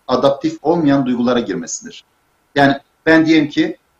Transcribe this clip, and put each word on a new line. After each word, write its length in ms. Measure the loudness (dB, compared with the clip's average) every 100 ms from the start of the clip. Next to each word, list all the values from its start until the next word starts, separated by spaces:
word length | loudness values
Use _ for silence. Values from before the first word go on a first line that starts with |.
| -4
adaptif 500 | 0 0 0 -4 -4
olmayan 440 | -2 0 2 0 0
duygulara 340 | -2 0 0
girmesidir. 640 | -2 -6 -8 -12 -14 -20 -20 _ _ _ _ 0
Yani 200 | 0 0 _ _ 2
ben 200 | 2 4
diyelim 240 | 2 0
ki 280 | -2 -4 -4 _ _